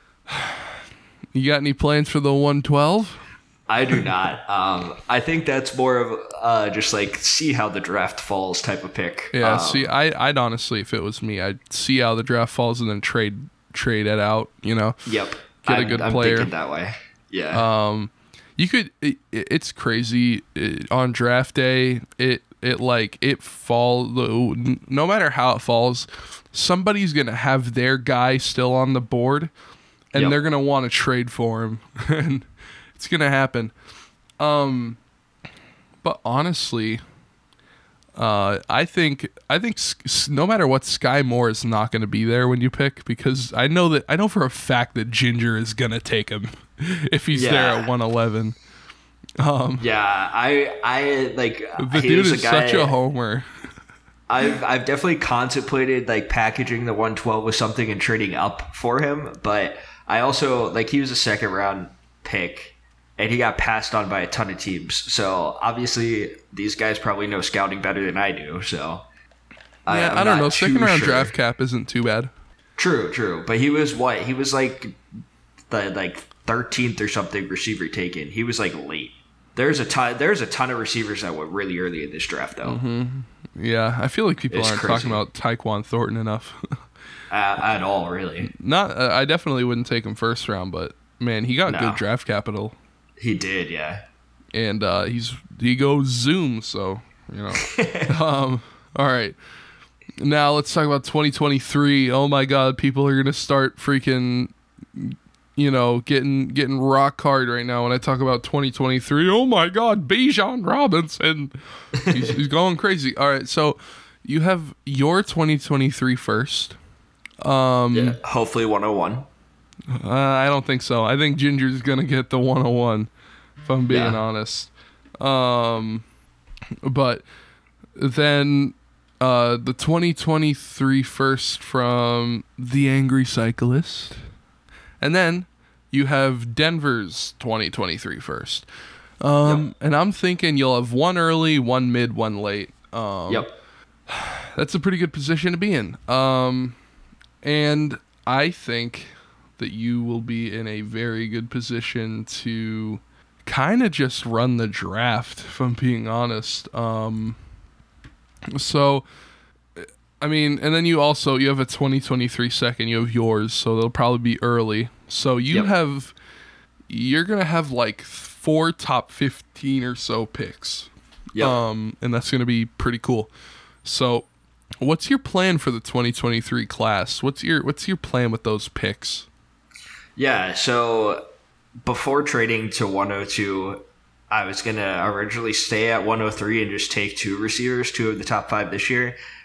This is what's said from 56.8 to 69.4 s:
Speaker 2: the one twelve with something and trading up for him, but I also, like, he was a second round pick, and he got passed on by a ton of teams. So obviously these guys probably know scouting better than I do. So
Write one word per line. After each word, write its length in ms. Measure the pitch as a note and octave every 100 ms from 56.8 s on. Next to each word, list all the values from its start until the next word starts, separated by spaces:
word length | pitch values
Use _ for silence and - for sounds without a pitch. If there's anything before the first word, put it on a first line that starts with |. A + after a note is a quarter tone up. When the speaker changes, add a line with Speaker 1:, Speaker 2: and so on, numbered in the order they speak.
Speaker 2:
the 100 | A#2+
one 200 | G#2+ A2+ G#2+
twelve 280 | A#2+ A2
with 100 | A2
something 360 | G#2+ A2+ A2 A2+
and 100 | G2+
trading 340 | - A2+ G2+
up 400 | C#2+ G2 - -
for 260 | - A#2+ B2
him, 320 | D3 D3 D3 -
but 340 | A2 G#2 F2+ - - - -
I 140 | A2+
also, 500 | B2+ C3+ C#3 B2+ A2
like, 200 | A2+ A2+
he 100 | C#3+
was 100 | C3+
a 60 | A#2+
second 340 | - G#2 G#2+
round 380 | F#2+ G2 G2 F2+ - _ _
pick, 500 | - G#2 F2 - - - _ _ _ -
and 120 | A2
he 60 | A#2+
got 180 | A#2 -
passed 360 | - A2 -
on 140 | A2 G2
by 120 | G2
a 60 | F2
ton 220 | - G#2
of 80 | F2+
teams. 360 | - F2+ D#2+ -
So 600 | - - G2 F#2 D#2 -
obviously 720 | A#2 A#2 A#2+ - A#2 A2 G#2 - _
these 220 | G2 G#2
guys 240 | G2+ A2 G#2+
probably 280 | A2 G2+ G#2
know 140 | G2+
scouting 380 | F2 G#2 G2 G2
better 220 | F#2+ G2
than 120 | F#2+ F2+
I 160 | G2+
do. 300 | F2+ D2+ F2
So 400 | - D#2 D2+ E2+ - - _ _